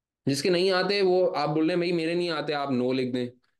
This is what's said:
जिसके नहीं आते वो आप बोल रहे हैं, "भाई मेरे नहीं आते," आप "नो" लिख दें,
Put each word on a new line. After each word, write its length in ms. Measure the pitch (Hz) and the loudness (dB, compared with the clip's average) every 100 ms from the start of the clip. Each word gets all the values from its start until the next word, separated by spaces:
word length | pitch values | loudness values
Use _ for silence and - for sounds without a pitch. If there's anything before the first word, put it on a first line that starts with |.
| _ _ - | _ _ -4
जिसके 220 | 139 196 | -2 0
नहीं 220 | 175 190 | 2 2
आते 300 | 185 185 202 | 2 0 2
वो 240 | 190 180 180 | 2 4 2
आप 240 | 139 147 | 0 -2
बोल 140 | 156 | 0
रहे 60 | 160 | 0
हैं, 100 | 180 | 0
"भाई 120 | 175 | 0
मेरे 240 | 175 160 175 | 0 -2 -2
नहीं 140 | 175 | -2
आते," 240 | 156 147 | -4 -4
आप 180 | 147 139 | -4 -2
"नो" 200 | 127 123 | -2 0
लिख 220 | 131 127 | 0 -2
दें, 160 | 123 123 - _ _ | -2 -4 -8 _ _